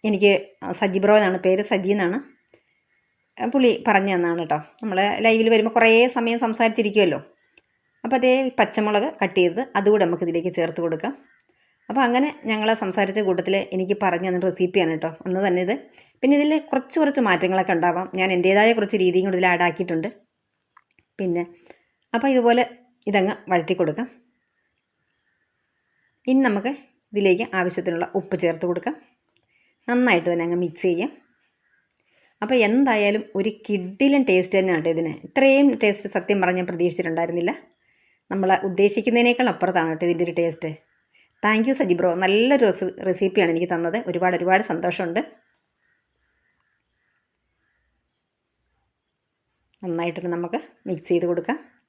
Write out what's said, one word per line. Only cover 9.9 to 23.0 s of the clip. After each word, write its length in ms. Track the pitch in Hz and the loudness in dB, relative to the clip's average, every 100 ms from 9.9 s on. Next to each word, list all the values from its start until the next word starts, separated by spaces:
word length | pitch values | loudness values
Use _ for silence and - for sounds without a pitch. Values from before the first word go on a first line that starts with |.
| 208 175 | 4 2
നമുക്ക് 180 | 170 170 | 0 -4
ഇതിലേക്ക് 260 | 170 175 175 | -4 -4 -4
ചേർത്ത് 220 | 165 156 | -4 -4
കൊടുക്കാം. 280 | 170 160 220 277 _ _ _ _ _ _ _ | -6 -4 -6 -10 _ _ _ _ _ _ _
അപ്പോൾ 140 | 240 247 | -2 0
അങ്ങനെ 220 | 247 294 - 214 | 2 -2 -4 -6
ഞങ്ങൾ 180 | 214 214 220 | -2 -2 -2
സംസാരിച്ച 380 | 196 185 196 202 196 | -2 -2 -2 0 0
കൂട്ടത്തിൽ 260 | 175 175 196 - | -2 0 -2 -2
എനിക്ക് 220 | 185 185 202 | -6 -4 -2
പറഞ്ഞു 260 | 196 170 185 | 0 0 -2
തന്ന 180 | 180 185 | -2 -2
റെസിപ്പിയാണ് 460 | - 180 196 165 | 0 0 2 0
കേട്ടോ 160 | 160 160 160 185 | -2 -6 -8 -6
അന്ന് 140 | 185 202 | -2 0
തന്നെ 160 | 180 180 | 0 -2
ഇത്. 80 | 269 - _ _ _ | -4 -8 _ _ _
പിന്നെ 140 | 262 285 | 2 2
ഇതിൽ 140 | 294 302 302 | 2 0 -2
കുറച്ച് 280 | 269 262 339 | -6 -4 0
കുറച്ച് 220 | 302 277 220 | 0 2 0
മാറ്റങ്ങളൊക്കെ 440 | 180 185 190 185 175 | 0 0 0 0 0
ഉണ്ടാവാം. 300 | 175 170 185 185 | 0 -2 -6 -4
ഞാൻ 100 | 185 180 | -2 2
എൻ്റേതായ 340 | 180 196 220 233 | 2 4 4 2
കുറച്ച് 200 | 202 214 | 0 0
രീതിയും 240 | 185 180 190 | 2 2 0
കൂടി 120 | 185 | 0
ഇതിൽ 80 | 180 | 0
ആഡ് 120 | 175 175 | 2 0
ആക്കിയിട്ടുണ്ട്. 420 | 165 180 165 202 - _ _ _ _ _ _ _ _ _ - | -2 -6 -4 -6 -12 _ _ _ _ _ _ _ _ _ -8
പിന്നെ 240 | 185 170 170 - _ - _ _ _ | -4 -4 -6 -12 _ -20 _ _ _
അപ്പോൾ 140 | 233 277 | -2 2
ഇതുപോലെ 280 | 254 233 240 240 - _ _ | 2 4 2 0 -6 _ _